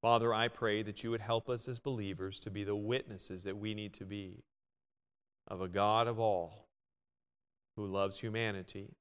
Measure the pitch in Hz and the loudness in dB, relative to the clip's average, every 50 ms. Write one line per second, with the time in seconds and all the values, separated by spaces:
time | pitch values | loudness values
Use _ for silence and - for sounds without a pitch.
0 | - 117 117 117 113 117 113 107 113 120 - - - 113 104 107 110 104 104 - | 6 8 6 6 6 4 4 4 2 2 0 0 0 2 2 2 0 -4 -6 -6
1 | - 117 113 113 104 101 120 113 - - 127 120 - - 127 117 _ 143 135 117 | -4 -2 -2 -2 0 0 0 0 2 0 -4 -4 -2 -6 -8 -6 _ -4 -2 -2
2 | 104 98 95 82 95 95 98 - - 107 95 104 101 98 104 104 104 107 120 131 | -2 -4 -4 -4 -4 -6 -6 -8 -10 -8 -6 -4 -2 -2 -2 -2 0 0 0 0
3 | - - 110 92 - - 95 92 87 98 95 104 104 107 107 104 107 104 - - | -2 -4 -10 -12 -10 -10 -10 -8 -6 -6 -6 -4 -4 -4 -4 -4 -6 -10 -10 -12
4 | - 95 101 104 98 92 90 - - _ _ _ _ _ _ _ _ _ _ _ | -12 -8 -8 -8 -8 -10 -12 -16 -20 _ _ _ _ _ _ _ _ _ _ _
5 | _ _ _ _ _ _ _ _ _ - 95 92 95 92 90 101 98 104 107 110 | _ _ _ _ _ _ _ _ _ -10 -6 -4 -4 -2 2 4 4 6 6 6
6 | 117 117 120 110 113 110 104 90 85 85 95 107 - _ _ _ _ _ _ _ | 4 4 2 2 2 4 4 2 0 -4 -8 -16 -20 _ _ _ _ _ _ _
7 | _ _ _ _ _ _ _ _ _ _ _ _ _ _ _ - 104 98 95 98 | _ _ _ _ _ _ _ _ _ _ _ _ _ _ _ -6 -4 -2 2 2
8 | 98 98 98 - - 113 107 113 113 110 101 98 92 - - 101 98 104 - _ | 2 2 2 -2 -6 -4 -2 0 0 0 -2 -4 -6 -8 -10 -12 -12 -12 -16 _